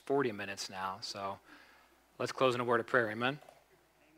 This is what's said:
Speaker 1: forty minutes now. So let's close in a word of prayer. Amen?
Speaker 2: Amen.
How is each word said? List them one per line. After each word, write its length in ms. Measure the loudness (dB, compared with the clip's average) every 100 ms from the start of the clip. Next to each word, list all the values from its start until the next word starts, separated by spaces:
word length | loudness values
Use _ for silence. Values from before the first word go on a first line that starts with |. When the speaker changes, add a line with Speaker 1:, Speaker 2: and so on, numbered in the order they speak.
| 0
Speaker 1:
forty 260 | 2 2
minutes 380 | -2 -6 -8 -8
now. 260 | -6 -6 -6
So 360 | -8 -6 -6 -8 -14 -20 -20 -20 _ _ _ -6
let's 140 | -4
close 220 | 2 2
in 80 | 4
a 20 |
word 160 | 2 2
of 60 | 4
prayer. 240 | 2 2
Amen? 180 | 0 -2
Speaker 2:
Amen. 100 | -2 -10 -20 _ _ _ _ _